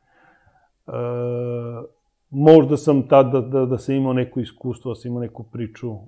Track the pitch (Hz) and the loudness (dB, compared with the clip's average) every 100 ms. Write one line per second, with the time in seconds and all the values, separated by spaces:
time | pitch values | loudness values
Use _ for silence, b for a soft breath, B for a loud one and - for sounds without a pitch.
0 | b b b b b b b _ - 120 | b b b b b b b _ -12 -8
1 | 120 120 120 120 123 120 117 117 - _ | -6 -6 -6 -4 -6 -6 -8 -12 -16 _
2 | _ _ _ 139 156 160 135 143 156 139 | _ _ _ 4 8 8 6 0 2 0
3 | 127 139 123 131 117 135 127 123 - 135 | 4 4 4 0 -2 -2 -2 -4 -2 -2
4 | 131 127 123 131 107 - 123 113 127 110 | 0 -2 -2 -6 -8 -8 -10 -8 -10 -10
5 | 123 120 113 - 107 120 110 - 123 104 | -8 -8 -8 -12 -16 -10 -12 -10 -12 -12